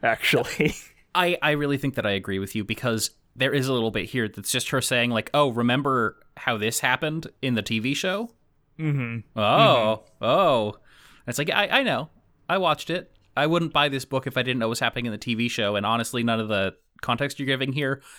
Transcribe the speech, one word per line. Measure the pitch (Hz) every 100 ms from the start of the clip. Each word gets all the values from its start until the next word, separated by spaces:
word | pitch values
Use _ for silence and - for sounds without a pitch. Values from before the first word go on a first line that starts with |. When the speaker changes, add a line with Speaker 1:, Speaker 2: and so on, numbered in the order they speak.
Speaker 1:
actually. | 120 110 - 127 - - - - - _
<laughs> | _ 180
Speaker 2:
I, | 175 175
I | 151
really | 147 143 139
think | 139 -
that | 107
I |
agree | 98 98 95
with | 98 110
you, |
because | 101 110 123 110 - _ _ 117
there | 131
is | 135 131
a |
little | 123 113
bit | 104 -
here | 127 107
that's | - -
just | 127 -
her | 135
saying, | - 123 120
like, | 113 -
"Oh, | 147 143
remember | 117 120 127 139 127 110 - _ -
how | 135 110
this | 107 -
happened | 131 131 156 160 - -
in | 131
the | 113
T | 104 110
V | 123
show?" | 143 185 196 233 _ _ _ _ -
Speaker 1:
Mm-hmm. | 156 139 120 117 - 110
Speaker 2:
Oh, |
Speaker 1:
Mm-hmm. | 107 165 220 131 107 110 - - 110
Speaker 2:
oh. | 160 175 123 104 - _ - - - -
It's | 123
like, | 151
"I, | 202 202
I | 269
know. | 247 123 151 _ _ _ -
I | 185
watched | 170 147 -
it. | 175 - _ _ 131
I | 151
wouldn't | 170 160
buy | 147 147
this | 135 -
book | 131 127
if | 131
I |
didn't | 123 127
know | 113
what |
was | 117
happening | 120 123 120
in |
the | 104
T | 123 113
V | 117
show, | - 101 101
and | 104
honestly, | 117 113 123
none | 117 113
of | 110
the | 101 95 - _ _
context | - 120 143 -
you're | 139
giving | 135 135
here | 131 135 135 -